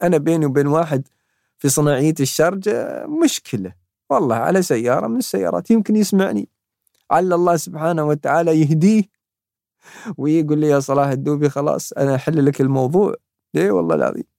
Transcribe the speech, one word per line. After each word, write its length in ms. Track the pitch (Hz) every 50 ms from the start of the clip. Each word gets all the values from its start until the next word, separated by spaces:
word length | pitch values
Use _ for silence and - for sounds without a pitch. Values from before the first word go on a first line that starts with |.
| -
أنا 140 | 180 175 156
بيني 280 | 147 160 170 165 151
وبين 200 | 143 131 143 143
واحد 420 | 143 147 160 165 156 147 131 135 _ _ _ _ _ _ _ _ _ _ _
في 100 | - 139
صناعية 460 | - 156 151 147 143 127 143 156 156 151
الشرجة 840 | 135 127 - - 151 175 196 196 190 208 214 120 - - 64 62 - - 302 320 339
مشكلة، 500 | 285 - - _ - - 107 92 90 - _ _ _ _ _ _ -
والله 260 | - 240 175 123 113
على 260 | 117 117 160 185 196 180
سيارة 440 | - 147 110 117 120 127 165 202
من 100 | 226 226
السيارات، 540 | 254 240 - - 196 190 - - 180 180 -
يمكن 260 | 226 226 202 - 214
يسمعني، 520 | 214 208 - 202 190 190 - - 104 - - _ _ _ _ _ _ _ _ _ _ _ -
عل 220 | - 165 185 185 175
الله 240 | 170 175 175 170
سبحانه 480 | 160 - - 175 151 156 170 175 160 151
وتعالى 560 | 151 151 147 - 139 139 165 170 170 160 156
يهديه 420 | 156 143 160 156 160 202 220 220 202 - _ _ _ _ _ _ _ _ _ _ _ _ _ _ _ - - - - 226 175
ويقول 420 | - 139 151 156 165 160 147 151 151
لي: 100 | 151 151
"يا 120 | 143 139
صلاح 280 | 135 - 135 143 139 139
الدوبي، 400 | 135 135 135 147 147 143 147 143
خلاص 440 | 139 143 143 151 147 - - - -
أنا 220 | - 139 139 135
أحل 320 | 131 - - 165 156 139
لك 140 | 143 139 -
الموضوع". 540 | 135 135 135 135 131 131 156 190 208 - - - _ _ _ _ _ _ -
إيه 160 | 151 175 202
والله 240 | 202 180 170 - 160
العظيم 300 | 76 64 62 - - - _ _